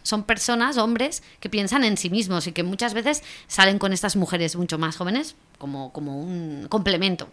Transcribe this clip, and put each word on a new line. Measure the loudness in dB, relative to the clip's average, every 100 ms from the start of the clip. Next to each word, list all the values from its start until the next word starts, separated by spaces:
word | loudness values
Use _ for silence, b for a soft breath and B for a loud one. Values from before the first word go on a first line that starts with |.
son | -2 -2
personas, | 0 0 2 2 2 2
hombres, | 2 2 0 -4 B B
que | -4
piensan | -2 0 2
en | 2 2
sí | 0
mismos | 0 0 0 -2
y |
que | -2
muchas | -2 0 -2
veces | 0 0 -2 B B B
salen | 6 6 6
con | 2
estas | 0 2 2
mujeres | 2 0 0
mucho | 0 -2 0
más | -2 -2
jóvenes | -2 -2 -2 -10 _ -12
como, | -10 -8 -10
como | -8 -8 -6
un | -6 -6 -6 -8 -2
complemento | 0 2 2 2 0 -6